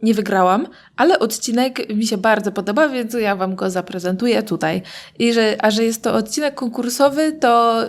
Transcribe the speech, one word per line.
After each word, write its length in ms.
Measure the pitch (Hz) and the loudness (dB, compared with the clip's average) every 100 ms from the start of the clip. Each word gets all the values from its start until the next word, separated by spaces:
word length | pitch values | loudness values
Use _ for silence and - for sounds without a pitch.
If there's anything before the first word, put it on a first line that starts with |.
nie 120 | 220 | 0
wygrałam, 540 | 214 202 190 180 196 339 - - - | 0 0 2 4 2 -2 -10 -12 0
ale 240 | 285 - | 2 4
odcinek 680 | 233 - - 233 254 254 226 214 | 0 -2 -4 0 0 -2 -6 -4
mi 120 | 220 | -2
się 100 | 208 | 0
bardzo 340 | 220 214 202 | 2 0 0
podoba, 380 | 208 202 214 311 | -4 -2 0 0
więc 240 | 254 226 | 0 -4
ja 220 | 233 208 196 | -2 -2 -2
wam 200 | 190 185 | -2 -4
go 140 | 190 | -4
zaprezentuję 760 | 185 180 185 180 185 240 220 | -4 -6 -6 -4 0 0 0
tutaj. 380 | 214 160 156 180 - - - - | 0 -2 -2 -4 -6 -14 -14 -2
I 140 | 233 | 0
że, 220 | 233 220 - | 2 2 2
a 120 | 214 | 0
że 120 | 208 | 2
jest 200 | 226 226 | 0 -2
to 100 | 240 226 | 0 0
odcinek 400 | 214 - 294 285 | -2 -2 -4 -4
konkursowy, 760 | 247 240 240 240 277 277 311 | -6 -4 -4 2 2 2 0
to 520 | 311 247 233 233 226 | 2 4 4 4 2